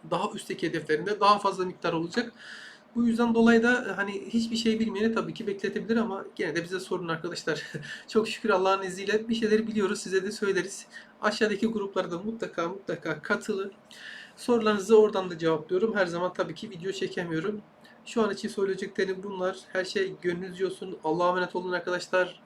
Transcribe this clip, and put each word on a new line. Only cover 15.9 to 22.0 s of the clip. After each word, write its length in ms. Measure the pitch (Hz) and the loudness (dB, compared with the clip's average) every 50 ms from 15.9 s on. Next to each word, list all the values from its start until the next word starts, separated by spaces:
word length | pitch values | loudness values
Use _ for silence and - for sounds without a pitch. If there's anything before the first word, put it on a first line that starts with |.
| 196 | 2
Her 100 | 208 185 | 2 2
zaman 280 | 175 170 170 180 180 180 | 2 0 -2 -2 -2 -2
tabii 220 | - 180 165 160 | -2 -4 -4 -4
ki 140 | - - - | -10 -12 -12
video 220 | 196 170 170 190 | -12 -8 -8 -6
çekemiyorum. 680 | 185 - 202 180 - 190 175 170 160 160 165 208 214 208 - - - - - - - - - | -4 -4 -4 -4 -4 -6 -4 -2 -4 -2 -2 -4 -6 -6 -10 -16 -20 -20 -20 -20 -20 -20 -18
Şu 180 | - - 240 220 | -4 0 2 2
an 80 | 202 | 2
için 160 | 196 196 - | 0 -4 -6
söyleyeceklerim 760 | 196 - 214 196 196 190 185 202 190 - - 190 190 185 185 185 | -6 -2 0 0 0 0 -4 -4 -6 -2 -2 -2 -2 -2 -6 -6
bunlar. 340 | 202 196 185 180 185 185 - - - - | -8 -6 -4 -4 -4 -4 -6 -14 -6 -4
Her 120 | 185 185 | -4 -4
şey 300 | 185 - 202 190 185 156 - | -2 -2 -2 -2 -2 -4 -4
gönlünüzce 440 | - 175 175 175 185 190 180 180 190 | -4 -4 -4 -4 -6 -10 -6 -4 -4
olsun. 320 | 180 185 - 196 185 175 - - | -4 -4 -6 -10 -12 -10 -4 -2
Allah'a 260 | 156 156 175 175 180 | 0 2 4 4 2
emanet 260 | 180 185 180 175 - | 4 2 -2 -2 -4
olun 160 | 180 180 185 | -6 -4 -2
arkadaşlar. 680 | 180 175 - 180 180 175 | -4 -4 -2 -2 -4 -4